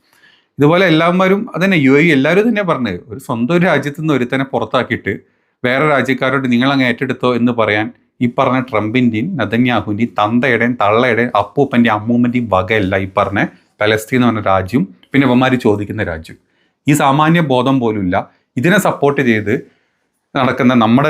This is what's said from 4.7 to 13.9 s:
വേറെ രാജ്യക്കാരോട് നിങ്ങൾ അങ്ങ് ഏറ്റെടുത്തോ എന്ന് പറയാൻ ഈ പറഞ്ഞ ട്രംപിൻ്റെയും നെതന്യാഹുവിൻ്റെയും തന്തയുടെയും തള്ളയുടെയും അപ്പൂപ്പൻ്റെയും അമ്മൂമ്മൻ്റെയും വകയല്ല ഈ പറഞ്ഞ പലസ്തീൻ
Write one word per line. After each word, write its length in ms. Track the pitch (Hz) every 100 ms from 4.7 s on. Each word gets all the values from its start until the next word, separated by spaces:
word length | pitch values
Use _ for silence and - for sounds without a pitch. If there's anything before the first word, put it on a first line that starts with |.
| 131 120 110 - 117 - _ _ _
വേറെ 220 | 123 131 151
രാജ്യക്കാരോട് 520 | 143 123 131 135 135 131
നിങ്ങൾ 160 | 120 131
അങ്ങ് 140 | 139 127
ഏറ്റെടുത്തോ 400 | 117 127 123 123 120
എന്ന് 120 | 120 117
പറയാൻ 260 | 107 104 110 - _ _
ഈ 40 | 120 120
പറഞ്ഞ 220 | 131 127 123
ട്രംപിൻ്റെയും 580 | 107 107 123 123 110 160 185
നെതന്യാഹുവിൻ്റെയും 760 | 104 113 127 117 104 104 117 -
തന്തയുടെയും 560 | 104 120 120 113 117 123
തള്ളയുടെയും 500 | 101 110 127 110 120 104
അപ്പൂപ്പൻ്റെയും 520 | 101 - 135 120 117 107
അമ്മൂമ്മൻ്റെയും 480 | 107 120 123 123 113
വകയല്ല 440 | 95 104 110 95 98 98
ഈ 20 | 95
പറഞ്ഞ 220 | 113 98 156 - _ _
പലസ്തീൻ 400 | 107